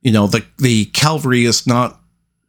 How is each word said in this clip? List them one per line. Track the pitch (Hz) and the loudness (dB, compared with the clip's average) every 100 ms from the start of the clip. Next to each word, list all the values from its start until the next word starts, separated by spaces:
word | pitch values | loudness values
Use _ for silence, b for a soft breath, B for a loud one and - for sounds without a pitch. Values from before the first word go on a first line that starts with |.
You | 127 | 0
know, | 107 101 | 2 2
the, | 113 - - | -2 -6 -4
the | 127 110 101 | 0 0 -2
Calvary | - 151 156 139 123 120 | -2 -2 -2 -2 0 0
is | 107 131 | 0 0
not | 120 120 - _ _ _ _ | 0 -2 -8 _ _ _ _